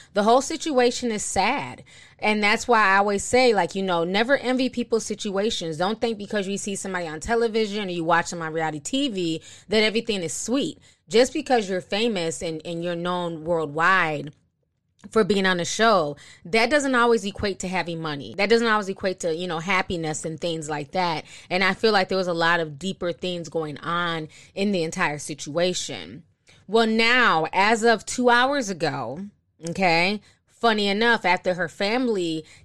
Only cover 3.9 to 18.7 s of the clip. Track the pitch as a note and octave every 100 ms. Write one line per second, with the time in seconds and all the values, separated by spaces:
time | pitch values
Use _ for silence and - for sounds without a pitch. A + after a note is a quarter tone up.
3.9 | F3 E3+ F#3+ A#3 C#4 A#3 B3+ B3+ B3 A#3+
4.9 | A3 - G#3 G#3+ F#3+ G#3+ - E3 D#3 F3+
5.9 | A3 A#3 G#3+ G3+ G#3+ F#3+ G3 - G3 G3
6.9 | F#3 E3+ D#3 F#3+ A#3 A#3 A3 A3 G3+ G3
7.9 | F3 E3 E3+ F3 F3 D#3+ D#3 D#3+ D3+ C#3+
8.9 | C4 C#4+ G3 E3+ D#3+ - - - G#3+ G#3+
9.9 | G#3 A3 G3+ D#3+ - - C4 G3 - _
10.9 | _ _ G#3 B3+ D#4+ C#4+ B3 F#3+ F#3 -
11.9 | G3+ A#3+ G3 E3 D#3+ F3 D#3+ E3+ E3+ E3+
12.9 | E3+ F3 F3+ F3 E3 D#3 E3+ D3+ C#3+ E3+
13.9 | F#3+ E3 D3+ D3 - _ _ _ _ _
14.9 | _ - A3 G3 G3+ F#3+ F3+ E3+ - A3+
15.9 | G3+ D3 C#3+ - - - A3 A#3 D4+ C#4
16.9 | B3+ A#3+ A3+ G3 F#3+ G#3 F#3+ F#3 F#3 E3+
17.9 | E3 D#3+ C#3+ G#2+ A2+ G3+ A#3 A#3